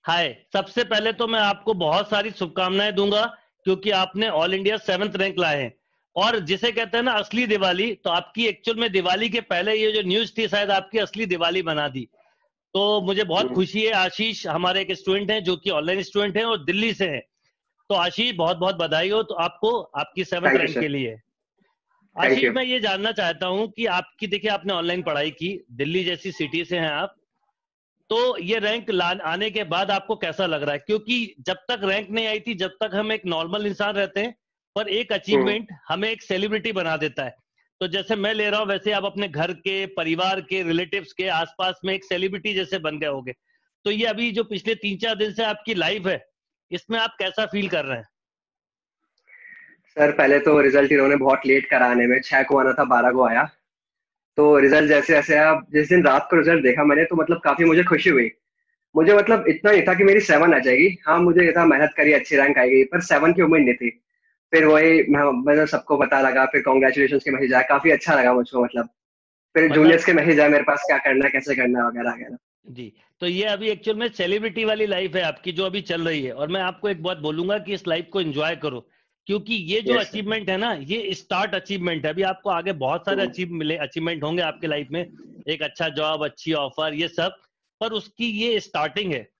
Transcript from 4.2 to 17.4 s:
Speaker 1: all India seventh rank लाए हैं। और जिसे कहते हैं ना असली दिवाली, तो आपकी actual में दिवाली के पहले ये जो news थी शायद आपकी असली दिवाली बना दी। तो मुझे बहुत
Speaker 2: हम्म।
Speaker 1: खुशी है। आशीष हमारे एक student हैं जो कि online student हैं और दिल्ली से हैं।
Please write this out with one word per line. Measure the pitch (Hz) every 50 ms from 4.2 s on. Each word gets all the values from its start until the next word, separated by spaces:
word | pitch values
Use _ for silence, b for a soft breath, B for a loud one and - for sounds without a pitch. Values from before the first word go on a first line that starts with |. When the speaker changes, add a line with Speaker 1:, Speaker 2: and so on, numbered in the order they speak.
| 220 220
Speaker 1:
all | 170 151 165 180
India | 190 190 196 202 214 208
seventh | - - 185 180 208 208 202
rank | 185 196 196 185 170
लाए | 175 160 147 143
हैं। | 131 117 _ _ _ _ _ _ _ _ _
और | 170 196 226 233 220
जिसे | 170 147 190 185 220 240
कहते | 214 226 226 - -
हैं | 233 240
ना | 254
असली | 233 208 202 - - 233 254
दिवाली, | 214 214 202 196 185 175 175 214 240 202
तो | _ _ 185
आपकी | 170 175 175 - _ 214 233
actual | 220 196 _ - 233 226 220
में | 240 226
दिवाली | 185 190 175 180 185 202 226 233
के | 190 233
पहले | 220 _ 185 170 185 214 220
ये | 220 214 214
जो | 214 214
news | 202 180 185 220 233 - _ -
थी | 220 208
शायद | 214 208 208 196
आपकी | 196 190 190 - - 220
असली | 202 - - 208 226
दिवाली | 185 180 165 170 170 175 190
बना | 175 165 156 151 147 143
दी। | 127 131 120 _ _ _ _ _ _ _ _ _ _ _ _ _ -
तो | 190 202 208 214 208
मुझे | 185 185 196 196 214
बहुत | 175 160 190 233
Speaker 2:
हम्म। | - 127
Speaker 1:
खुशी | 180 190 - - 214
है। | 220 220
आशीष | 220 190 185 180 - - 220 226 208 - -
हमारे | 175 151 165 180 180 185 190
एक | 190 165
student | 185 170 - 190 190 202 202 190
हैं | 220 220 180
जो | 175 180
कि | 165 _ 196
online | 180 151 151 170 190 196
student | 185 - - 202 208 202 170
हैं | 208 226
और | 233 226 190 139
दिल्ली | 151 180 202 220 226 202
से | - 202
हैं। | 175 143 120 - _ _ _